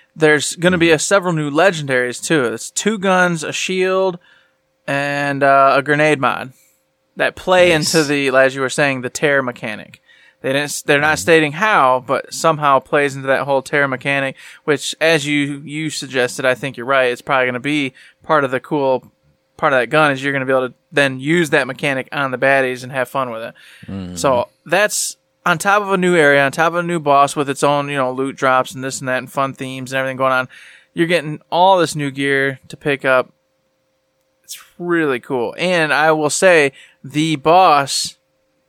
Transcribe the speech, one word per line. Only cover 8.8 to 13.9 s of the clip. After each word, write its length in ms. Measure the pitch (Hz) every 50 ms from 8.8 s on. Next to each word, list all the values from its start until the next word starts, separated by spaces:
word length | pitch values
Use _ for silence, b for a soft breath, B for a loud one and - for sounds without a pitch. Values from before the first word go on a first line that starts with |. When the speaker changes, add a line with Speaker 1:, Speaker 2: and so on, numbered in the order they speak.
| 147 139 135 127
Speaker 1:
the 80 | 123 123
tear 320 | - - 165 147 139 139
mechanic. 600 | 131 123 117 - - 113 107 98 82 - - - b b b b b b b b
They 80 | - 131
didn't, 160 | 135 143 147
s-, 160 | 143 - - -
they're 180 | - 147 143
not 140 | 147 156 156
Speaker 2:
Mm-hmm. 60 | -
Speaker 1:
stating 300 | - 180 165 160 156 147 147
how, 500 | 165 220 220 208 170 139 127 127 127 120
but 260 | 135 135 - - -
somehow 460 | - - - 165 156 147 151 143 139 131
plays 380 | - - 165 147 143 143 135
into 100 | 139 131 135
that 120 | 135 95 131
whole 180 | 139 139 135 127
tear 240 | - - 147 143
mechanic, 480 | 135